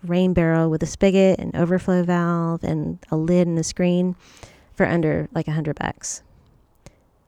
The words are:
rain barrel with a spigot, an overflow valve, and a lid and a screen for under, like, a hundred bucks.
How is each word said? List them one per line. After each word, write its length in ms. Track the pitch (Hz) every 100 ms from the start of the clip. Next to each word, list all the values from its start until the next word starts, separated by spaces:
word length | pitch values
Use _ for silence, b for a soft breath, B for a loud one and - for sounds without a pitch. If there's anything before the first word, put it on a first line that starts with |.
rain 280 | 170 175 185
barrel 380 | 180 165 165 160
with 100 | 156
a 60 | 160
spigot, 540 | - 196 190 190 185
an 100 | -
overflow 500 | 156 170 180 - 180
valve, 580 | 175 175 170 170 165 165
and 420 | - 156 156 170 -
a 60 | 156
lid 320 | 160 180 175
and 100 | 165
a 60 |
screen 500 | 160 - 180 180 180 180 B B B B B
for 120 | - 196
under, 420 | 170 156 156 151
like, 140 | 165 160
a 20 |
hundred 260 | 156 151 -
bucks. 460 | - - - - _ _ _ _ _ _ - b b _